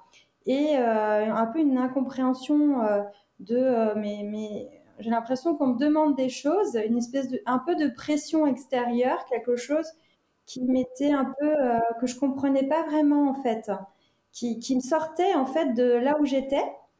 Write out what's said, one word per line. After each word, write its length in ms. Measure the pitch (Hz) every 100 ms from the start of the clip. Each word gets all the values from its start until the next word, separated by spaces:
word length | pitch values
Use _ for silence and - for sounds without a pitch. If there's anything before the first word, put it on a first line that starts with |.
| _ _ _ _
et, 320 | - 269 302 277
euh, 560 | 233 220 214 214 220
un 140 | 214 226
peu 140 | 330
une 180 | 294 254
incompréhension, 1040 | 254 262 262 - 254 254 - 294 294 262
euh, 200 | 214 202 202 - _ -
de, 180 | 196 240
euh, 380 | 262 233 220
mais, 280 | 214 208 208
mais 440 | 208 214 214 208 202 - _ -
j'ai 120 | 226
l'impression 460 | 233 226 254 339 320
qu'on 120 | 262
me 100 | 233
demande 380 | 302 311 311 269
des 120 | 262
choses, 460 | - 285 381 339 233 220
une 120 | 240
espèce 300 | 240 269 262
de, 120 | 254 -
un 120 | 247
peu 160 | 330
de 140 | 311 294
pression 580 | - - 294 - 320 294
extérieure, 800 | 254 - 247 240 240 247 339 -
quelque 300 | 233 247 240
chose 300 | - 302 320 - _ _ _ _ -
qui 160 | 254
m'était 480 | 254 254 254 - 285
un 200 | 285 262 -
peu, 80 | 302
euh, 320 | 302 247 233 233 233
que 60 | 247
je 120 | -
comprenais 480 | 269 269 277 269 269
pas 160 | 320
vraiment 460 | 311 302 294 294 277
en 40 |
fait, 360 | 262 240 220 220 190 - _ _ _ _
qui, 260 | - 240 226
qui 180 | - 254
me 40 |
sortait 540 | - 320 320 - 370
en 120 | 330 254
fait 280 | 320 285
de 100 | 233
là 320 | 247 240 269 302
où 40 |
j'étais 400 | 269 269 269 285 - - _